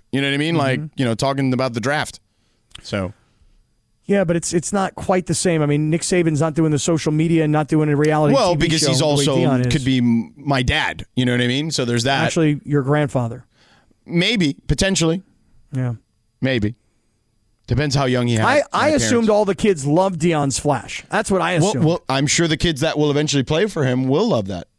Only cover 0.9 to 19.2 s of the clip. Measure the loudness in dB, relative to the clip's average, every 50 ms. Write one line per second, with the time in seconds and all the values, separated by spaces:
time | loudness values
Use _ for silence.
0.9 | -6 -4 -2 -2 -2 -2 -2 -2 -2 0 0 0 0 0 -2 -2 -4 -4 -2 -2
1.9 | -2 -2 -4 -6 -10 -14 _ _ _ _ _ _ _ _ _ _ -20 -20 -12 -8
2.9 | -6 -6 -6 -6 -10 _ _ _ _ _ _ _ _ _ _ _ _ _ _ _
3.9 | _ _ _ 0 0 0 2 0 0 -2 -2 -2 -2 -4 -2 -2 -2 -2 -2 -4
4.9 | -6 -6 -2 -2 0 0 0 -2 -2 -2 0 0 2 2 2 2 0 0 0 0
5.9 | 0 -2 -2 0 0 0 2 2 0 0 0 0 0 0 0 2 2 0 0 0
6.9 | 0 0 0 0 0 0 2 2 2 2 2 2 2 0 0 0 0 2 2 2
7.9 | 2 2 2 2 2 2 2 4 4 4 4 2 2 2 0 0 0 0 2 2
8.9 | 2 2 2 2 2 2 2 2 2 2 2 2 2 0 0 0 0 0 0 0
9.9 | 0 2 2 2 2 0 -2 -4 -10 -10 -4 -2 0 0 0 0 0 0 -2 -2
10.9 | -4 -8 -12 -8 _ -2 0 0 0 0 0 0 -2 -2 -4 -4 -4 -4 -2 -2
11.9 | 0 0 0 0 0 0 0 0 0 0 2 0 0 -2 -4 -2 -2 -2 0 0
12.9 | 0 0 0 0 -2 -2 -4 -4 -6 -10 -16 _ _ _ _ _ _ _ _ _
13.9 | _ _ _ -4 -2 0 0 0 0 0 0 0 -2 -4 -4 -4 -2 0 0 0
14.9 | 0 0 0 0 0 -2 -6 _ _ _ _ _ _ _ _ _ -6 -4 -4 -4
15.9 | -6 -8 _ _ _ _ _ _ _ _ -2 -2 0 0 -2 -2 -4 -8 _ _
16.9 | _ _ _ _ _ _ _ _ _ _ _ _ _ _ _ -4 -2 -2 -2 0
17.9 | 0 0 0 0 0 0 0 0 0 2 2 2 2 2 0 -2 -2 -2 0 0
18.9 | 0 0 0 0 0 2